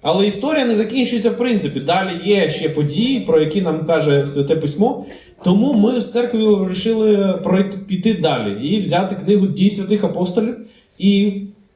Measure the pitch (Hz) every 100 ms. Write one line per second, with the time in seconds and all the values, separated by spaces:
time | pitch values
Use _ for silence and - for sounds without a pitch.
0 | - 180 202 - 277 311 247 208 220 254
1 | 240 240 220 208 247 214 147 139 147 180
2 | 190 170 185 202 156 - 160 143 147 143
3 | 247 269 - 160 156 196 180 156 160 160
4 | 147 139 139 143 139 160 147 - 226 -
5 | - - - - 180 202 269 247 214 247
6 | 190 233 240 226 214 202 185 180 226 220
7 | 214 202 196 175 - 185 196 - - 185
8 | 226 190 156 127 104 101 135 208 165 170
9 | 196 190 147 208 190 - 196 202 190 208
10 | - - 180 233 226 240 - - _ _
11 | 196 202 208 196 202 - _